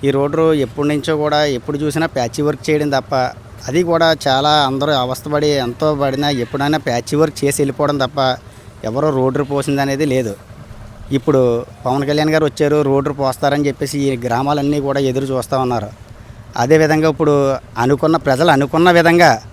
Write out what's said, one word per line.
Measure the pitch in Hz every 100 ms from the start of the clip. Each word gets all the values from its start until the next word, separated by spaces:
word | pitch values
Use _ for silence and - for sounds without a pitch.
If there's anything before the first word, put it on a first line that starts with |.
ఈ | 139
రోడ్డు | 135 143 156 160
ఎప్పటి | 156 127 113 147
నుంచో | 151 135 156
కూడా | 151 147
ఎప్పుడు | 147 123 113 143
చూసినా | 151 147 165
ప్యాచ్ | - 120 117
వర్క్ | 147 147 -
చేయడం | 151 147
తప్ప, | 139 120 135 127 - - - -
అది | 147
కూడా | 175 165 165 156 143
చాలా | 131 147
అందరూ | 151 135 135 147
అవస్థపడి | 139 127 127 151 147 151
ఎంతో | 143 120 120 156
పడినా | 147 139 131 147
ఎప్పుడైనా | 139 117 143 139 156
ప్యాచ్ | 139 120 117
వర్క్ | 147 156 -
చేసి | 143 139
వెళ్ళిపోవడం | 139 127 143 147
తప్ప | 127 147 131 127 - - - -
ఎవరో | 113 120 156
రోడ్డు | 135 131 131
పోసింది | 139 143 139 139
అనేది | 139 135 151
లేదు. | 131 117 101 - - - - - - -
ఇప్పుడు | 135 143 135 123 117 123 - 127
పవన్ | 135 143
కళ్యాణ్ | 147 151
గారు | 156
వచ్చారు, | 151 - 147 151
రోడ్డు | 143 135 139
పోస్తారని | 139 135 123 147 143 143
చెప్పేసి | 131 135 147
ఈ | 139 127
గ్రామాలన్నీ | 120 120 139 147 143 147
కూడా | 139 139
ఎదురు | 135 131
చూస్తూ | 135 131 - 135
ఉన్నారు. | 127 120 104 101 - - - - - -
అదేవిధంగా | 120 156 156 156 156
ఇప్పుడు | 143 151 147 139 131 - -
అనుకున్న | 123 139 156 165
ప్రజలు | - 131 170
అనుకున్న | 139 139 160 180
విధంగా | 170 165 170 165 110 -